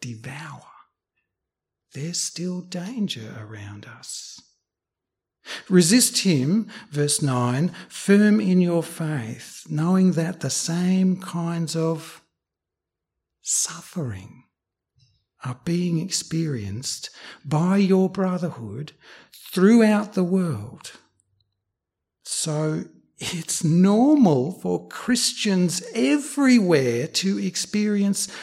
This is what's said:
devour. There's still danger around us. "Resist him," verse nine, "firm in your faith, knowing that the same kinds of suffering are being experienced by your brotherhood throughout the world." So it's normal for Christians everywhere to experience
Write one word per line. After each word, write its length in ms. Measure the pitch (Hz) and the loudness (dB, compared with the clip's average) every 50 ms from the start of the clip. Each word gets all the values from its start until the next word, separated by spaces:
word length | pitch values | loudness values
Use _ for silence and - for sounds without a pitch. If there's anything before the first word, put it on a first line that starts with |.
devour. 640 | - 123 117 110 113 131 135 147 160 151 139 - - - - - _ _ _ _ _ _ _ _ _ _ _ _ _ _ _ _ _ _ _ _ _ _ - | -14 -14 -12 -12 -14 -14 -14 -14 -14 -16 -18 -18 -20 -20 -20 -20 _ _ _ _ _ _ _ _ _ _ _ _ _ _ _ _ _ _ _ _ _ _ -12
There's 260 | 135 143 170 175 - | -10 -10 -8 -6 -6
still 400 | - - - 170 170 180 180 180 | -6 -6 -8 -8 -6 -6 -6 -8
danger 720 | 180 - - 180 175 196 262 247 208 170 - 120 110 110 - 113 | -10 -10 -10 -10 -10 -8 -6 -4 -4 -4 -4 -8 -12 -14 -14 -14
around 460 | 107 107 110 107 101 101 101 104 - | -14 -14 -14 -14 -14 -14 -14 -16 -16
us. 520 | - 113 - - - - - - - - - - _ _ _ _ _ _ _ _ _ _ _ _ _ _ _ _ _ _ _ _ - - - - - | -18 -20 -18 -16 -16 -14 -14 -16 -16 -18 -20 -20 _ _ _ _ _ _ _ _ _ _ _ _ _ _ _ _ _ _ _ _ -16 -14 -14 -2 2
"Resist 480 | 190 180 170 160 214 254 240 - - - - | 4 4 6 6 6 4 4 2 0 0 2
him," 440 | 190 165 135 127 143 185 226 214 - - - - - | 2 2 2 2 2 2 0 0 -4 -8 -18 -16 -8
verse 320 | 143 147 147 143 - - | -4 -2 -2 0 0 0
nine, 500 | 151 139 127 123 123 123 123 135 165 175 - - - - | 0 0 0 2 0 0 0 0 0 -2 -4 -8 -18 -18
"firm 500 | - - - - 202 202 208 208 208 214 | -16 -4 2 4 6 6 6 6 4 4
in 220 | 208 185 185 185 | 4 4 4 4
your 220 | 180 175 170 170 | 4 4 2 0
faith, 800 | 160 - - - 165 156 151 135 110 110 - 120 - - - - - 156 | -2 -4 -6 -6 -6 -4 -4 -4 -6 -6 -10 -12 -14 -18 -20 -18 -12 -6
knowing 420 | 156 151 160 175 185 190 185 185 | -4 -2 0 2 4 4 4 4
that 280 | 160 160 160 165 185 - | 4 2 -2 -4 -4 -6
the 100 | - 135 | -6 -4
same 680 | - - - - 165 175 180 185 185 185 185 185 185 185 | -4 -4 -4 -4 -2 -2 0 2 2 2 2 2 0 -2
kinds 560 | - - - 170 170 170 170 170 165 151 - | -4 -8 -8 -6 -6 -4 -4 -4 -4 -4 -4
of 460 | 165 160 165 165 156 156 - - - _ _ _ _ _ _ _ _ _ _ _ _ _ _ _ _ _ _ _ _ _ _ _ _ | -2 -2 -2 -2 -4 -8 -14 -20 -20 _ _ _ _ _ _ _ _ _ _ _ _ _ _ _ _ _ _ _ _ _ _ _ _
suffering 1000 | - - - - - - 165 170 - - - 185 147 120 101 95 95 - - - - _ _ _ _ _ _ _ _ _ _ _ _ _ _ _ _ _ _ _ | -8 -4 -4 -2 -4 -4 -8 -12 -16 -12 -8 -8 -6 -6 -8 -10 -12 -16 -20 -20 -20 _ _ _ _ _ _ _ _ _ _ _ _ _ _ _ _ _ _ _
are 180 | - 131 123 - - | -10 -10 -10 -6 -4
being 340 | 170 170 175 180 180 170 156 | -2 -2 0 0 0 0 -2
experienced 1080 | 170 190 - - - - 160 160 165 156 143 117 101 98 98 113 131 - - - - - - - - - - - - | -2 -2 -6 -6 -6 -4 -4 -4 -2 -2 -4 -6 -6 -8 -8 -8 -8 -8 -10 -10 -12 -16 -18 -18 -20 -20 -20 -18 -6
by 320 | 139 147 151 170 180 190 202 | -2 0 0 2 2 4 4
your 320 | 202 180 190 185 190 185 | 4 4 4 4 2 2
brotherhood 800 | 185 202 190 185 180 180 175 165 - - 117 104 101 127 151 - - _ _ - - - - _ - - - - - | 0 -2 -2 -2 -2 -2 -4 -6 -6 -8 -10 -10 -10 -10 -12 -12 -16 _ _ -20 -20 -20 -20 _ -20 -20 -18 -6 2
throughout 580 | 185 180 202 233 233 220 214 214 208 208 202 | 4 6 8 8 8 8 6 4 2 0 -2
the 120 | - 190 185 | -2 -2 0
world." 720 | 170 185 190 180 170 135 104 104 110 - - - - - - _ _ _ _ _ _ _ _ _ _ _ _ _ _ _ _ _ _ _ _ _ _ _ _ - | 0 0 0 0 -2 -4 -6 -8 -12 -14 -18 -20 -20 -20 -20 _ _ _ _ _ _ _ _ _ _ _ _ _ _ _ _ _ _ _ _ _ _ _ _ -14
So 600 | - - - - 160 151 151 156 156 156 165 - - - _ _ _ _ - | -10 -8 -6 -4 -4 -2 -2 -2 -2 -2 -4 -6 -8 -14 _ _ _ _ -12
it's 460 | - - - 165 160 - - - - | -10 -8 -8 -8 -6 -6 -4 -2 2
normal 880 | 156 160 175 185 196 202 220 247 285 311 294 247 180 147 127 127 165 185 - | 2 4 6 6 6 6 6 6 6 6 8 6 6 6 4 2 -2 -4 -6
for 280 | - 180 180 165 175 - | -4 -2 -2 -4 -4 -8
Christians 920 | - - - - 247 240 - - - - - 214 190 180 180 175 - - - - - | -16 -8 -4 -2 0 0 0 -2 -2 -2 -2 0 2 2 2 0 0 -4 -8 -6 -4
everywhere 1120 | 226 247 269 294 294 285 - - 285 277 254 247 233 196 175 170 139 131 123 117 120 123 | 0 2 2 2 0 -2 -4 -2 2 4 6 6 6 6 6 4 4 4 2 0 0 -2
to 320 | 120 - - - 196 202 202 | -4 -4 -2 -2 -2 -2 -2
experience 880 | 202 185 - - - - - 208 208 214 208 202 202 202 196 - - - - - | -4 -4 -4 -6 -4 -2 -2 0 0 0 0 0 0 0 0 -2 -4 -8 -10 -14